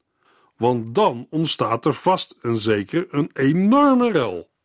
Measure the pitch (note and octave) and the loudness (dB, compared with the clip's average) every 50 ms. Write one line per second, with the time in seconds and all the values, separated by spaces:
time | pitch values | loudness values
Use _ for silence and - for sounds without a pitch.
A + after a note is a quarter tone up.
0 | _ _ _ _ _ _ _ _ _ _ _ _ A2 A#2+ B2 A#2+ A2 A2+ A#2 F#3 | _ _ _ _ _ _ _ _ _ _ _ _ 0 0 0 0 -4 -4 0 0
1 | A3 F#3+ C3 A#2 C3 - - D#3 E3 C#3+ - - B2+ A2 A2+ A#2 - D#3+ C3 - | 2 2 0 -2 -8 -6 -4 -4 -2 -2 -2 -4 -2 -2 -2 0 0 -2 -2 0
2 | - F3 F#3+ F3 - - - - - A#2+ A#2 A2+ G#2 A2 A2 G2+ G2+ - - E3 | 0 0 0 0 -2 -8 -14 -10 -6 -4 -4 -2 0 0 0 0 -2 -2 -4 -6
3 | F3+ - - C#3+ C#3+ - - - C3+ C3+ D#3 F3 F#3+ G3+ A#3+ C#4+ D4 C#4+ C4 B3 | -6 -4 -4 -4 -4 -4 -4 -2 0 0 2 2 2 4 4 4 4 4 4 2
4 | B3 A#3+ G#3+ D#3+ B2 G#2 F2+ F2 E2 - _ _ _ | 2 0 0 0 -2 -2 -4 -8 -12 -14 _ _ _